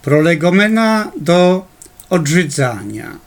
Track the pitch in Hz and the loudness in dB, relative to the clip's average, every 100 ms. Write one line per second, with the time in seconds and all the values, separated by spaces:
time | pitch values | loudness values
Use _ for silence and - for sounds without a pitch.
0 | - 151 156 165 170 185 214 220 220 220 | 2 2 2 0 2 2 2 2 2 0
1 | 208 - 151 175 180 185 190 _ - _ | -4 -6 0 2 4 0 -4 _ -20 _
2 | - 180 143 165 156 139 127 107 101 107 | -4 -2 0 0 -2 -2 -4 -4 -10 -12
3 | 117 - | -14 -18